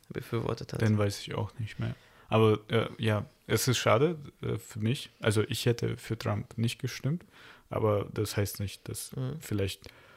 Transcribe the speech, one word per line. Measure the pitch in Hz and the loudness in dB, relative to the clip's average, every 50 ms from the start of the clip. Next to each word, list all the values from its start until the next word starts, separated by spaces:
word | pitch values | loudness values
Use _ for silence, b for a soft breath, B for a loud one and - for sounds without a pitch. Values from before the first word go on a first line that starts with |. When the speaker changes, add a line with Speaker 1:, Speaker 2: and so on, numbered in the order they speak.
| _ - | _ -10
Speaker 1:
befürwortet | - - - - 120 113 - - - - - - | -10 -10 -6 -4 -4 -2 -2 -2 -4 -4 -6 -6
hat. | - - | -2 2
Speaker 2:
Den | 110 107 107 | 4 4 4
weiß | 104 104 101 98 - | 4 2 0 -2 -4
ich | - - - | -8 -6 -4
auch | - 110 - - - | -4 -4 -4 -6 -8
nicht | 110 - - - | -8 -8 -6 -6
mehr. | 113 113 117 - b b b b b b | -6 -6 -6 -8 b b b b b b
Aber, | 110 110 110 107 107 107 - - | 4 6 6 6 6 4 0 0
äh, | 120 113 - - - - | 0 0 0 -2 -4 -2
ja, | 113 110 107 104 - - - _ _ | 0 0 0 0 -2 -6 -10 _ _
es | - 113 110 - 131 | 0 0 2 2 2
ist | 117 - | 2 2
schade, | - 113 107 117 147 175 165 147 143 - - _ | 4 4 6 6 4 4 2 -2 -8 -14 -14 _
äh, | - 117 117 107 | -6 -4 -4 -4
für | - - - 107 | -6 -8 -6 -2
mich. | 107 110 135 - - - _ - | 0 0 0 -2 -4 -12 _ -2
Also | - 113 104 110 104 - | 0 2 4 2 2 0
ich | 120 - - | 0 0 2
hätte | 123 117 - 117 117 117 | 2 2 2 0 -2 -2
für | 120 - - 117 | -4 -6 -6 -6
Trump | - - 110 104 104 120 - - | -4 -2 -2 -2 -2 -4 -6 -2
nicht | 117 113 113 - - | 0 0 0 0 -2
gestimmt, | - 123 - - - 135 165 175 - B B B B B B B B B | -6 -6 -4 -2 -2 -2 -2 -2 -6 B B B B B B B B B
aber | 110 110 110 107 104 101 - - | -2 2 2 4 4 2 0 -2
das | - - 107 - - | -2 -2 -2 0 0
heißt | 107 101 - - - | 0 0 0 -2 -4
nicht, | 101 98 - - - - | -6 -6 -6 -8 -10 -10
dass | 110 - - - - | -8 -8 -10 -8 -6
Speaker 1:
Mhm. | 131 131 127 143 160 | -6 -6 -6 -6 -8
Speaker 2:
vielleicht, | - - 107 98 98 98 - - - B B B B B B | -6 -4 -2 0 0 -2 -2 -6 -12 B B B B B B